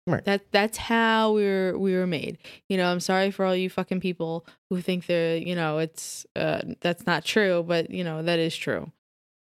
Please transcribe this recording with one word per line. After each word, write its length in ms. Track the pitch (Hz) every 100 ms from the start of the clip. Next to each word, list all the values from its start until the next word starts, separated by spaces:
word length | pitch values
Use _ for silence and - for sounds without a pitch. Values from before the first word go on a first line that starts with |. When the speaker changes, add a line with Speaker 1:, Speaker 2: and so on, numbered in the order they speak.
| -
Speaker 1:
Right. 180 | 156
Speaker 2:
That, 260 | - 196 -
that's 260 | 202 214 -
how 540 | - 233 226 220 220
we 120 | 214
were, 320 | 202 190 185 180
we 180 | 190
were 120 | 185 185
made. 320 | 160 - - - - -
You 80 | 190
know, 120 | 180
I'm 100 | 180
sorry 320 | - 190 196
for 120 | 190
all 120 | 190 185
you 120 | 185
fucking 320 | - 185 185
people 460 | 185 175 165 165 - - -
who 100 | 180
think 260 | 175 180 -
they're, 300 | 175 165 165
you 200 | 170 175
know, 220 | 160 151
it's, 460 | 160 - - - - -
uh, 240 | 160 - - -
that's 240 | 175 170 -
not 180 | 165
true, 400 | - 220 202 175 170
but, 240 | 170 160
you 140 | 185
know, 180 | 170 160
that 160 | 165 170
is 180 | 165 -
true. 360 | - 98 160 - _ _ _ _